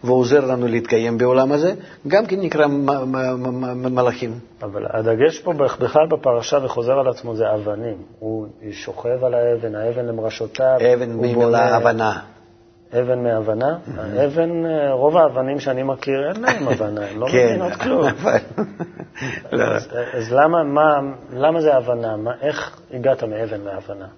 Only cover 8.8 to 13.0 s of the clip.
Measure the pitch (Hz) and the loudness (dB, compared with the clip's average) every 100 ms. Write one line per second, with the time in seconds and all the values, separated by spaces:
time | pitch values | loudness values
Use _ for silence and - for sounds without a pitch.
8.8 | - - 120 127 127 120 120 117 113 104 | -12 -8 -4 0 0 2 2 0 -2 -4
9.8 | 110 120 120 113 110 - 110 - 131 131 | -4 -4 -4 -4 -6 -6 -10 0 2 4
10.8 | 117 123 120 113 120 120 117 117 117 113 | 4 4 2 -2 0 2 4 4 4 4
11.8 | 113 113 110 101 - - - _ _ _ | 4 2 0 -2 -10 -20 -20 _ _ _
12.8 | _ 120 | _ -2